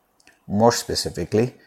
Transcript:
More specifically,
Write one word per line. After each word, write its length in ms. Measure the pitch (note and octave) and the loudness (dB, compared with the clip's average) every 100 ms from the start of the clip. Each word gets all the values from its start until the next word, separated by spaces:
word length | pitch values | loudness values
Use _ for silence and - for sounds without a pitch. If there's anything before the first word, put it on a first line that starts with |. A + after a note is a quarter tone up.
| _ _ _ _ - | _ _ _ _ -6
More 280 | G2+ A#2 | 2 2
specifically, 800 | A#2 - - - D2+ F2 G#2 B2 - | 2 -2 -6 -6 -6 -2 0 0 -4